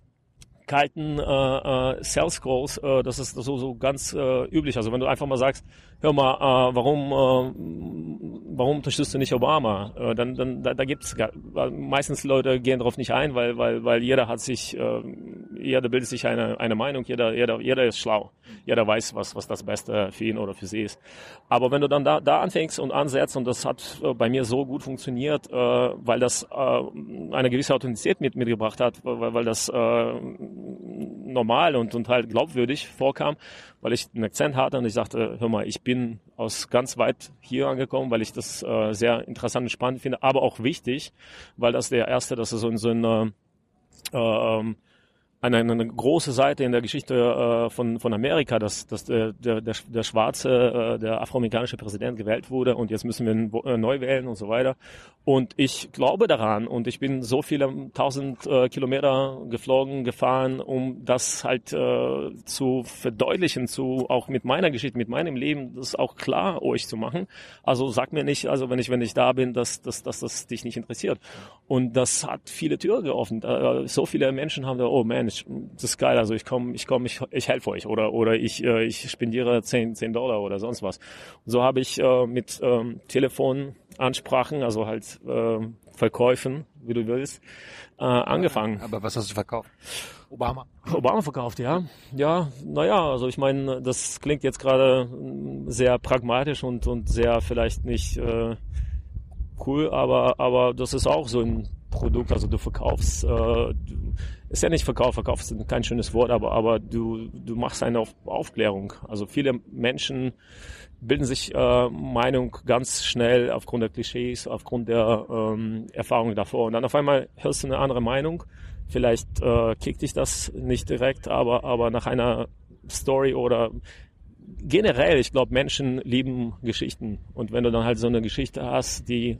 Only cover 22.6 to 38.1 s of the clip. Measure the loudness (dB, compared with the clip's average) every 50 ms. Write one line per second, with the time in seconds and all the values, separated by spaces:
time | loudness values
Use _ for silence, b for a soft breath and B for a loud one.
22.6 | -2 -2 -4 -4 -4 -2 0 0 0 2 2 0 0 0 -2 -4 -2 -2 -2 -2
23.6 | -2 -4 -4 -4 -8 -14 -10 -4 -2 -2 0 2 0 2 2 0 0 2 0 0
24.6 | 0 -2 -6 -8 -8 -8 -10 -8 -6 -6 -4 -2 0 0 -2 -2 -4 -4 -2 0
25.6 | 2 4 4 4 2 2 0 -2 0 2 4 4 4 2 2 -2 -6 -6 -4 0
26.6 | 2 2 2 2 0 -4 -8 -12 -12 -12 -12 -10 -8 -4 -2 0 2 2 2 2
27.6 | 2 2 0 0 0 -4 -6 -2 0 0 0 2 0 -2 0 0 0 0 0 0
28.6 | 0 -2 0 2 0 0 0 -2 -6 -6 -4 -2 -2 0 0 0 0 0 0 -2
29.6 | -4 -2 0 2 2 4 4 2 2 0 -2 -6 -8 -10 -10 -12 -14 -14 -14 -14
30.6 | -12 -12 -14 -14 -14 -14 -10 -10 -10 -10 -10 -12 -12 -2 0 0 2 4 4 4
31.6 | 4 4 4 2 0 0 -2 -4 0 2 2 2 2 2 0 0 0 2 2 0
32.6 | 2 2 0 -4 -6 -12 -6 0 0 0 2 2 -2 -2 -2 B B B B B
33.6 | B B B B -2 0 0 0 -2 -6 -4 -4 -4 -4 0 0 0 2 2 2
34.6 | 2 2 0 0 -2 0 0 -2 -2 -2 -2 -2 -2 -2 -2 -2 0 0 0 0
35.6 | -2 -4 -8 -6 -2 0 0 0 0 -4 -6 -10 -16 _ _ -6 -6 -6 -4 -6
36.6 | -6 0 2 2 2 0 0 2 2 2 2 -2 -10 -20 -20 _ _ -4 -2 0
37.6 | 0 0 0 -2 -2 -2 -2 -4 0 0